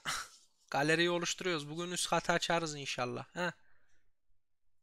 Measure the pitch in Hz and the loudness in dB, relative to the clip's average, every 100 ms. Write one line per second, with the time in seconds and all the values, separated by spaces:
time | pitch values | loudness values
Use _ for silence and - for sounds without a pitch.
0 | - - - - - _ - 143 151 160 | -4 -6 -6 -16 -20 _ -2 2 4 4
1 | 175 175 175 - 185 160 147 160 175 175 | 4 2 0 -2 -2 -2 -4 -6 -6 -4
2 | - 170 - 170 - 170 160 147 135 - | 0 0 2 0 2 0 0 -6 -6 -4
3 | 123 120 123 - 175 - - - - - | -4 -4 -8 -4 -4 -6 -16 -20 -20 -20
4 | - _ _ - _ _ _ _ | -20 _ _ -20 _ _ _ _